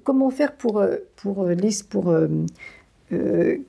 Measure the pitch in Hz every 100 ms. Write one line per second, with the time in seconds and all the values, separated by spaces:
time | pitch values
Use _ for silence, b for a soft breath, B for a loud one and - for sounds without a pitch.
0 | - 269 269 269 294 - 233 214 190 -
1 | - _ 202 196 185 175 208 208 - 202
2 | 175 160 160 156 165 - B B B _
3 | - 170 127 170 170 -